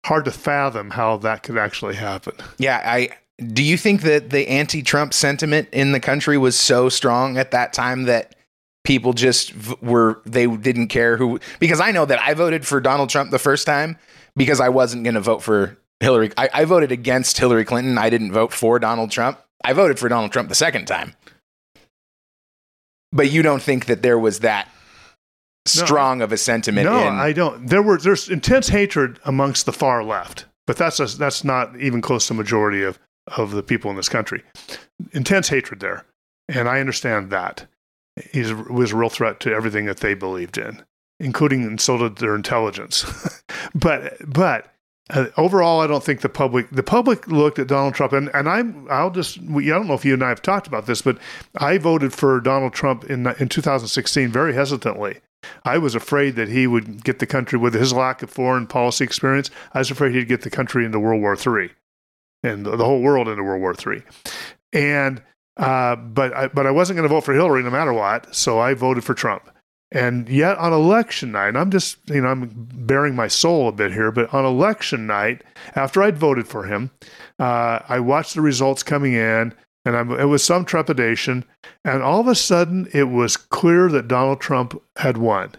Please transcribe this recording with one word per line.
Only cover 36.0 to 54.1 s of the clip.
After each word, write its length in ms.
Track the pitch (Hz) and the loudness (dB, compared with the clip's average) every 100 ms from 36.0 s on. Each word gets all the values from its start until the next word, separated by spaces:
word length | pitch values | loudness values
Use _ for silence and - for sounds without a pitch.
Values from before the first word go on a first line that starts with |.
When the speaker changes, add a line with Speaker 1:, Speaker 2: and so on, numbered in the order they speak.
| - _ _ _ - | -14 _ _ _ -8
Speaker 1:
and 220 | 131 120 | -4 0
I 100 | 131 | 0
understand 520 | 135 - 127 110 95 | -2 -4 -2 -2 -2
that. 360 | 95 90 - - _ _ _ _ - - | -4 -4 -10 -20 _ _ _ _ -20 -8
He 100 | 143 | -4
was 520 | 113 110 110 123 120 | -4 -6 -6 0 0
a 20 | 110 | 2
real 140 | 117 | -2
threat 300 | - 113 101 | 0 -2 -2
to 120 | 120 | -2
everything 320 | 110 113 104 104 | -2 -2 -4 -4
that 120 | 98 | -4
they 180 | 107 98 | -2 -2
believed 420 | 95 92 87 - | -4 -6 -8 -8
in, 260 | 110 110 _ _ _ _ | -10 -14 _ _ _ _
including 440 | 143 - 151 135 | -6 0 2 2
insulted 540 | 113 110 - 123 117 101 | -2 -2 -2 0 -2 0
their 180 | 113 104 | 0 0
intelligence. 720 | 101 120 110 98 110 - - - - - - | -2 -2 -2 -4 -6 -4 -4 -8 -10 -12 -16
<laughs> 40 | - - 160 | -14 -8 -2
But, 420 | 165 139 139 - 151 | 0 0 -6 -14 -4
but, 480 | 139 185 117 - _ _ _ _ | 0 2 0 -6 _ _ _ _
uh, 180 | 135 123 - | -2 -2 0
overall, 440 | 170 190 170 165 | 2 4 4 4
I 60 | 156 | 2
don't 160 | 147 | 0
think 180 | - 139 | -2 -2
the 80 | - | -4
public, 400 | - 135 123 117 | 0 0 0 0
the 120 | 135 | -4
public 440 | - 226 240 226 - | 2 2 2 0 0
looked 320 | 156 151 147 | 2 2 0
at 80 | 131 | 0
Donald 260 | 139 139 | 0 0
Trump, 200 | 131 135 | 0 0
and, 160 | 139 143 | 0 0
and 160 | 139 147 | -2 0
I'm, 380 | 196 240 151 135 | -2 -2 -8 -4
I'll 220 | 139 185 | -2 0
just, 260 | 180 165 - | -2 -8 -10
we, 300 | 175 147 143 | -4 -2 0
I 40 | 165 | 0
don't 120 | 208 | -2
know 60 | |
if 120 | 135 139 | -2 0
you 80 | |
and 100 | 131 | 0
I 60 | 127 | 0
have 120 | 117 | -2
talked 260 | - 196 185 | -2 -2 -4
about 200 | 120 107 | -8 -4
this, 140 | 117 | -2
but 160 | 135 123 - - - - | -2 -2 -8 -20 -14 -6
I 180 | 139 185 | 0 2
voted 360 | 160 165 139 | 2 2 0
for 260 | - 143 131 | 0 2 2
Donald 340 | 120 135 131 | 2 0 -2
Trump 300 | - 143 123 | -2 -2 -2
in, 240 | - 135 123 120 | -4 -4 -4 -2
in 100 | 131 | -2
two 120 | - | -2
thousand 280 | 151 135 117 | 0 -2 -2
sixteen 400 | - 113 | -4 -2